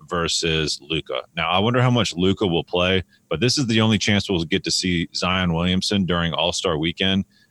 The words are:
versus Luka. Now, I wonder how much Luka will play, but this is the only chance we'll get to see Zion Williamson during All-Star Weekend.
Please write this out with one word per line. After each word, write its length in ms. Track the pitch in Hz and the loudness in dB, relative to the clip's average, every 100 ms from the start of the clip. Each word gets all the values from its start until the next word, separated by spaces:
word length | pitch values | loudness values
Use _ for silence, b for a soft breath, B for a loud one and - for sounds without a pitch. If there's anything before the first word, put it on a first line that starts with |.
| - | -6
versus 720 | 87 82 - 85 80 76 - | -4 -2 -2 0 0 -2 -4
Luka. 400 | 71 80 - 64 - 82 | -6 -8 -6 -8 -8 -6
Now, 120 | 82 | -2
I 80 | 90 | 0
wonder 200 | 110 123 | 2 2
how 100 | 127 | 2
much 240 | 120 92 85 | 2 0 0
Luka 300 | 92 95 101 | 0 2 0
will 180 | 85 | 0
play, 400 | - 90 90 95 - b _ | 0 0 2 0 -2 b _
but 100 | 78 | -2
this 180 | 123 151 | 0 0
is 80 | 117 | 0
the 120 | 113 | 2
only 180 | 110 104 | 2 2
chance 300 | - 101 - | 2 0 0
we'll 140 | 90 | -2
get 200 | 80 90 | 0 -2
to 60 | 85 | -2
see 360 | - 92 87 87 | -2 0 -2 -2
Zion 380 | - 90 92 90 | -4 -2 0 0
Williamson 520 | 82 90 92 - 104 | 0 0 0 0 0
during 280 | 87 87 85 | 0 0 0
All-Star 460 | 78 85 - 95 76 | 0 0 0 -2 0
Weekend. 480 | 82 - 95 95 - b b | -2 0 2 2 -2 b b